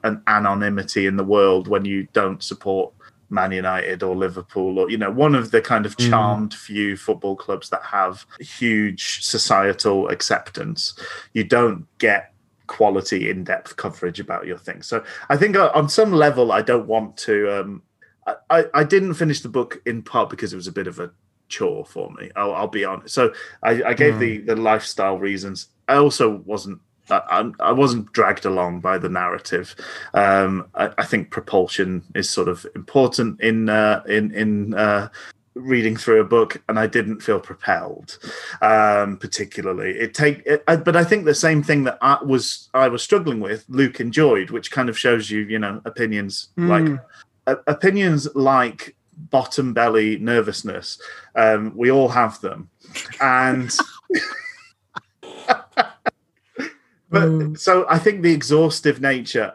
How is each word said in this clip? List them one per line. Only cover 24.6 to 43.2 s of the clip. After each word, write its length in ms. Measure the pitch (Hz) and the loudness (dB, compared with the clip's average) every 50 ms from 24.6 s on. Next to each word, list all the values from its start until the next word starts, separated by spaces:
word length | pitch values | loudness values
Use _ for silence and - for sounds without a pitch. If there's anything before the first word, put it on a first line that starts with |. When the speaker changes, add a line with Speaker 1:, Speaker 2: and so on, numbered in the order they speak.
| 113 110 110 110 - - - - 98 98 95 92 | 2 2 0 0 -2 -4 -4 -2 -2 0 0 -2
Speaker 1:
reasons. 500 | 98 98 98 95 98 98 95 92 - - _ _ _ - | -4 -4 -4 -6 -8 -10 -12 -12 -14 -18 _ _ _ 2
I 80 | 135 | 4
also 340 | 143 147 143 - - 127 110 104 101 - | 4 4 4 4 2 2 2 0 -2 -6
wasn't, 340 | 92 107 101 - 98 92 - _ _ _ _ _ - | -8 -8 -8 -8 -10 -14 -14 _ _ _ _ _ -2
I, 120 | 98 95 - - | -2 -2 0 0
I'm, 240 | 87 92 110 120 - - | 0 0 -2 -2 -4 -2
I 120 | - 78 | -2 0
wasn't 400 | 120 131 139 131 120 117 104 - - | 2 4 4 2 2 0 -4 -2 0
dragged 320 | 117 104 95 101 - - | 2 2 2 2 0 -2
along 360 | 98 95 92 90 87 90 87 | -2 0 0 0 -2 -4 -4
by 160 | 87 92 92 92 | -2 -2 -2 -2
the 100 | 90 87 | -2 -4
narrative. 640 | 90 90 90 90 87 82 - - 95 87 90 - - - - - - - - - - | -4 -4 -2 -4 -4 -6 -6 -4 -4 -4 -4 -8 -14 -18 -18 -16 -16 -16 -12 -2 2
Um, 540 | 101 101 98 98 98 98 95 95 92 - - - | 2 4 6 4 4 4 2 0 -2 -6 -6 -4
I, 160 | - 101 - - - | -4 -4 -2 -2 -4
I 80 | - | -4
think 260 | - - 104 87 - | -2 -2 -4 -4 -4
propulsion 720 | - - - - - 95 90 - - - 95 92 92 87 - - - | -8 -10 -6 0 2 2 2 2 0 -2 -2 -2 -4 -6 -8 -8 -6
is 160 | 104 92 - | -6 -6 -4
sort 180 | - - 90 87 | -4 -2 -2 -2
of 160 | 87 - - - - | -2 -4 -8 -14 -16
important 640 | - - - - 139 127 123 - - 120 110 - - | -16 -14 -2 2 2 2 4 2 0 -2 -4 -2 0
in, 260 | 107 113 113 113 110 107 | 0 2 2 2 2 2
uh, 340 | 107 110 107 107 104 95 - - | 2 2 4 2 2 0 0 0
in, 240 | 104 107 107 104 - | 0 0 0 -2 -2
in, 400 | 104 110 107 107 104 101 107 104 | -2 -2 0 0 0 -2 -2 -2
uh, 340 | 98 107 104 104 101 104 110 - - - - - _ _ _ _ | 0 2 2 2 0 -2 -6 -10 -18 -20 -20 -20 _ _ _ _
reading 420 | 127 127 131 131 120 110 110 110 113 | -12 -4 -2 0 0 2 0 -2 -2
through 240 | - 120 113 110 | 2 4 4 4
a 40 | 101 | 6
book, 360 | 95 117 117 110 - - - - - | 4 4 4 4 2 -2 -6 -6 -4
and 100 | 110 110 | -2 0
I 80 | 113 107 | 0 0
didn't 320 | - 120 104 104 107 107 | 0 0 -2 -2 -4 -6
feel 180 | - - 107 92 | -2 -2 -2 -2
propelled, 760 | - - 90 - - - 92 85 90 95 - - - - - - - - - - - - - - | -2 -6 -14 -6 -2 -2 -2 -2 -2 -6 -12 -14 -16 -20 -20 -18 -16 -16 -14 -14 -14 -14 -6 0
um, 560 | - 110 110 110 107 104 104 104 101 101 98 - | 2 4 4 6 4 4 4 2 0 -2 -4 -8
particularly. 720 | - 92 - - 101 92 - 104 95 95 92 98 101 92 95 - | -10 -8 -8 -8 -8 -8 -10 -8 -6 -6 -4 -4 -4 -6 -4 -4
It 140 | 113 113 - | -6 -6 -2
take, 300 | - 151 147 143 - - | 0 0 0 0 0 -2
it, 180 | 139 147 147 - - | -2 -2 0 2 2
I, 60 | 170 160 | 0 2
but 180 | - 180 165 | 2 2 2
I 80 | 170 170 | 2 2
think 220 | 170 214 208 175 | 2 2 2 2
the 80 | 151 147 | 2 2
same 280 | - - 160 160 147 143 | 2 2 2 2 2 2
thing 200 | - 151 143 135 | 2 2 2 2
that 120 | 127 - - | 0 -2 0
I 160 | 120 135 139 143 147 | 2 2 2 2 2
was, 460 | 139 135 127 107 - - - - _ - | 2 0 0 0 -2 -6 -10 -10 _ 0
I 140 | 131 131 127 | 2 2 2
was 140 | 120 120 - | 2 -2 0
struggling 360 | - 208 202 | 2 2 2